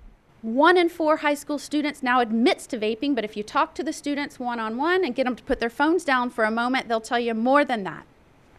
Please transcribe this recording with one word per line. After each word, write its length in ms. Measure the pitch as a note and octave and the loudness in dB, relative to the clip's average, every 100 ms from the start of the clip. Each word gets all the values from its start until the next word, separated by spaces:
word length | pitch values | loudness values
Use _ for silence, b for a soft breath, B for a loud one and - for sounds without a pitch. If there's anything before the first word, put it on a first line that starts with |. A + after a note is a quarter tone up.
| - - _ _ | -20 -20 _ _
One 340 | A3+ B3 E4 F4+ | -2 4 6 6
in 140 | E4+ | 2
four 280 | - D#4 D#4 | 2 0 2
high 180 | D4 C#4+ | 2 -2
school 240 | - D4 | -4 -8
students 420 | - D4+ C#4+ - | -4 -2 -2 -2
now 180 | B3 B3+ | 0 2
admits 460 | A3+ A3+ C#4+ - - | 2 2 2 2 -4
to 140 | A3+ | -4
vaping, 340 | G#3+ A3 C#4+ | -4 -2 -2
but 100 | A#3 | -2
if 140 | G#3 G#3 | -4 -6
you 60 | |
talk 320 | G#3 C#4 D#4+ - | -4 0 0 -2
to 80 | |
the 100 | D#4+ | -6
students 460 | - C#4+ C#4+ C#4+ - | -6 -4 -4 -6 -8
one-on-one 680 | A#3+ A#3+ A3 A#3+ D#4+ F#4 E4 | -6 -6 -6 -2 0 0 0
and 80 | |
get 120 | C4+ B3 | -2 -2
them 100 | A3+ | -4
to 80 | |
put 160 | - B3 | -4 -2
their 100 | A#3 | -2
phones 340 | - D4+ F4 | 0 2 2
down 280 | C#4+ B3+ B3 | 2 0 0
for 140 | A#3+ G#3+ | 0 0
a 40 | |
moment, 380 | A3+ A#3+ C4 A3+ | 0 0 -2 -2
they'll 120 | A3+ | -4
tell 200 | A3+ B3 | -2 -2
you 160 | A#3 A3 | -2 0
more 280 | B3 C#4+ | 2 4
than 200 | D4 A3+ | 2 -2
that 240 | F3+ D3 - _ _ _ _ | -6 -10 -16 _ _ _ _